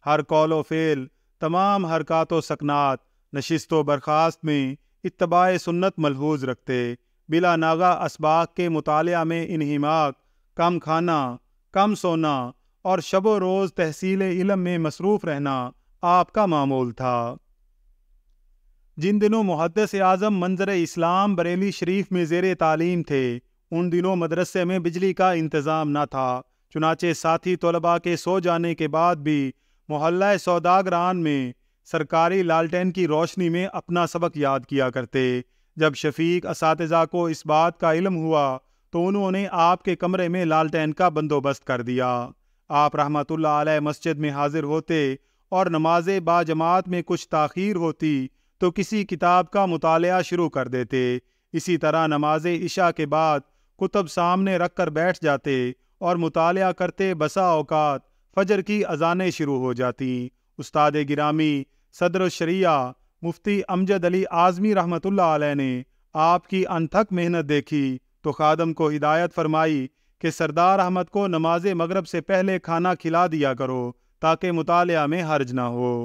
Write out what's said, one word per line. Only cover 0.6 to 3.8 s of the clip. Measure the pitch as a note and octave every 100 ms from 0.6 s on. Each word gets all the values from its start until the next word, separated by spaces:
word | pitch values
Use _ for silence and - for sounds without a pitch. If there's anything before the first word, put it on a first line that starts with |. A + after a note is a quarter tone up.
फेल, | C#3+ D#3+ D#3+ C#3+ C3 _ _ _
तमाम | D#3+ E3+ G3 G3+ F3
हरकत | E3 D#3 D#3+ D#3+
व | E3
सकनात, | - D3+ D3 C#3+ C#3+ C3 _ _ _
नशिस्त | C#3+ C3+ D#3+ -
व | D#3+